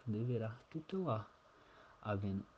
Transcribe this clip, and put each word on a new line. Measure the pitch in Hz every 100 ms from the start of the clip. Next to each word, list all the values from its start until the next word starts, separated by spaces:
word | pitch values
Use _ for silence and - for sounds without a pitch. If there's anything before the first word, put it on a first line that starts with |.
| -
deverá | 107 120 117 110 113 -
tutelar. | 160 - 190 170 113 - - - - - - - -
Havendo | 107 101 101 98 -